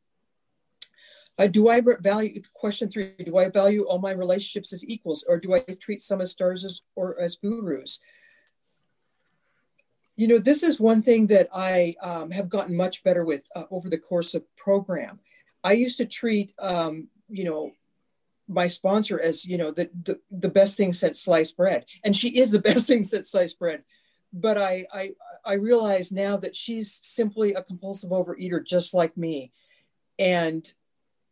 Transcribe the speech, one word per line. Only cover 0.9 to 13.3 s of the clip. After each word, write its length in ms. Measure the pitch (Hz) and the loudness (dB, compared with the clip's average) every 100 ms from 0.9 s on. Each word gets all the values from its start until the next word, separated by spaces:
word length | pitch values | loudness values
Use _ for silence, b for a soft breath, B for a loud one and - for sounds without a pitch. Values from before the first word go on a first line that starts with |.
| b b b b - | b b b b 2
Uh, 100 | 196 | 4
do 200 | 208 226 | 6 6
I 120 | 233 | 6
re-, 160 | 240 226 | 4 4
value, 420 | 185 208 214 202 190 | 2 0 -2 -6 -18
question 360 | _ 214 202 208 | _ -6 -4 -6
three, 220 | 214 190 190 | -6 -8 -10
do 140 | 175 180 | -2 2
I 120 | 190 | 2
value 340 | 196 196 208 | 4 2 2
all 160 | 196 180 | 0 -2
my 120 | 196 | -4
relationships 600 | 190 180 185 202 208 - | -4 -2 -2 -2 -10 -10
as 160 | 180 - | -14 -12
equals, 380 | 226 170 147 - | -10 -8 -4 0
or 120 | 170 | 0
do 140 | 180 | 2
I 60 | 180 | 0
treat 420 | 175 185 - 202 | 0 -10 -10 -8
some 200 | - 196 | -6 -4
as 100 | 180 | -6
stars 320 | - 180 185 | -2 -2 -2
as, 180 | 190 180 _ - | -8 -14 _ -8
or 240 | 185 180 | -8 -4
as 160 | 175 175 | -6 -6
gurus? 640 | 202 233 196 135 - - b b b b b _ _ _ _ _ _ _ _ _ _ _ _ _ _ _ _ - | -6 -6 -6 -8 -8 -12 b b b b b _ _ _ _ _ _ _ _ _ _ _ _ _ _ _ _ -2
You 140 | 220 | 4
know, 100 | 233 | 6
this 240 | 208 294 | 6 4
is 160 | 339 - | 2 2
one 220 | 220 226 | 4 4
thing 260 | 220 226 208 | 6 4 6
that 200 | 202 175 | 6 4
I, 420 | 185 190 185 175 170 | 0 0 2 2 0
um, 300 | 180 170 160 | -8 -8 -8
have 160 | 185 185 | -6 -4
gotten 300 | 202 180 170 | -4 -2 -2
much 260 | 185 - | -2 -2
better 220 | 190 175 | 0 2
with, 180 | 165 | 0